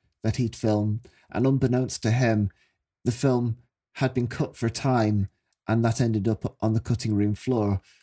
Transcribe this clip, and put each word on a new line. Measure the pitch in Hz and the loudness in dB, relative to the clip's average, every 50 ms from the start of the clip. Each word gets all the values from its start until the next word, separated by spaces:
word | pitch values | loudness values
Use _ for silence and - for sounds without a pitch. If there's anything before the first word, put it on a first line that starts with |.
| _ _ _ _ - | _ _ _ _ -4
that | 110 107 | -2 -2
he'd | - 127 113 - | 0 -2 -2 -4
filmed, | - - 113 107 104 107 107 104 117 - - - _ _ _ | -2 0 0 2 2 0 0 -2 -4 -6 -12 -20 _ _ _
and | - - 120 | -4 0 2
unbeknownst | 135 135 131 135 127 123 127 127 - - - - | 2 2 2 2 2 2 0 0 -2 -6 -4 0
to | 113 | 0
him, | 113 123 131 117 113 107 104 95 - _ _ _ _ _ _ _ _ _ _ | 2 2 2 2 2 2 0 0 -4 _ _ _ _ _ _ _ _ _ _
the | 123 117 | -2 -2
film | - - 139 127 123 120 120 113 - _ _ _ _ _ _ _ | 2 2 2 2 2 0 -2 -4 -6 _ _ _ _ _ _ _
had | - 139 127 123 | -4 -2 -2 0
been | 131 123 | -2 -2
cut | 117 - - 147 - - | -2 -4 -4 -6 -6 -4
for | - - 113 | -4 -4 -4
time, | - - - 139 127 120 113 107 107 104 98 - - _ _ _ _ _ _ - | -2 -2 -2 0 2 2 2 2 2 0 -2 -4 -6 _ _ _ _ _ _ -2
and | 110 117 117 | 0 2 2
that | 117 110 - | 2 2 2
ended | 127 117 110 107 98 | 0 0 0 0 0
up | 113 110 - - - - _ | 0 -2 -2 -4 -8 -6 _
on | - 113 110 | -2 0 0
the | 110 | 0
cutting | - - 120 107 - 110 107 | 0 -2 -4 -2 -2 -2 0
room | 101 104 104 107 | 0 0 0 -2
floor. | - - - 127 113 104 101 98 95 - _ _ _ | -2 -2 -2 0 0 0 0 0 -2 -4 _ _ _